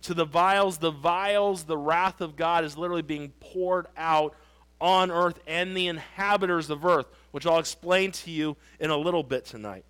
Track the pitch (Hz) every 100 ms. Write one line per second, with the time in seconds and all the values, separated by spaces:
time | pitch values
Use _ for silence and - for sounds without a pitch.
0 | - 170 160 160 185 196 196 165 165 147
1 | 151 175 196 208 202 190 156 156 147 165
2 | 190 185 170 147 165 170 160 147 175 175
3 | 156 151 143 - - 185 180 185 170 -
4 | 160 156 151 - - _ _ _ 170 185
5 | 185 170 175 165 - 165 185 185 180 160
6 | - - 196 208 190 175 147 151 170 170
7 | 127 - _ 143 156 165 156 - 170 185
8 | 190 185 - 160 151 147 _ - 156 151
9 | 160 175 139 127 - 117 107 95 -